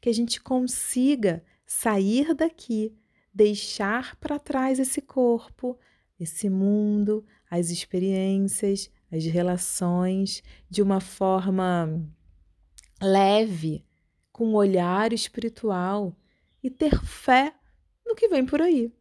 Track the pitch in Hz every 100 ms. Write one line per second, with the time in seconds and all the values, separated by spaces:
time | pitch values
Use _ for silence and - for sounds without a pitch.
0 | - 220 233 - - 254 254 - - -
1 | 254 285 202 165 _ _ _ - 233 202
2 | 196 233 302 285 330 330 - 220 214 220
3 | _ _ _ 196 208 208 - - 202 226
4 | 254 - - 294 - 269 262 262 262 -
5 | - - 247 233 - - 247 247 _ _
6 | _ _ 165 - 208 190 196 208 208 208
7 | 202 214 214 _ _ 175 170 175 - 180
8 | 190 190 190 196 196 - 202 196 - _
9 | _ 160 160 170 180 180 - - 180 175
10 | 185 190 196 - - - _ 185 196 190
11 | 190 - 190 190 185 190 185 175 160 160
12 | 156 - _ _ _ _ _ - _ _
13 | 196 196 196 208 220 175 160 156 _ _
14 | _ _ _ - 226 214 202 185 175 185
15 | 226 226 - - 233 226 226 185 180 202
16 | 196 - _ _ _ _ 262 254 311 -
17 | - - - 254 285 - _ _ _ _
18 | 466 453 427 320 262 294 339 311 233 _